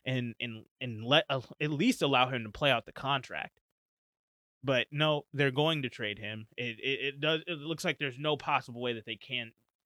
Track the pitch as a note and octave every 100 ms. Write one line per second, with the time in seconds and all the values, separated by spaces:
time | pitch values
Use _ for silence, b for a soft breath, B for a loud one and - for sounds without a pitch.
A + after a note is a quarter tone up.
0 | - C3 A#2+ A2 A#2+ A2+ - - B2+ A2
1 | A2+ D3 - C3+ - - D3+ D3 A3 -
2 | D3+ C3+ B2+ C3 A2 - D3 A#2+ - -
3 | C3+ C#3 B2+ D2+ - _ _ _ _ _
4 | _ _ _ _ _ _ C3 C3 A2+ D3
5 | D#3 D3+ - C3+ C#3 B2+ D3+ D#3 C3 -
6 | A2 G2+ G#2 G#2+ A2 - B2 A2 C3 C3+
7 | C3+ C#3 D3+ D#3+ E3 E3 C#3+ E3 F3+ D3
8 | C#3+ B2 D3+ D3 - C#3+ B2+ A#2+ B2 A#2
9 | G#2+ A2 - B2+ A#2 - _ _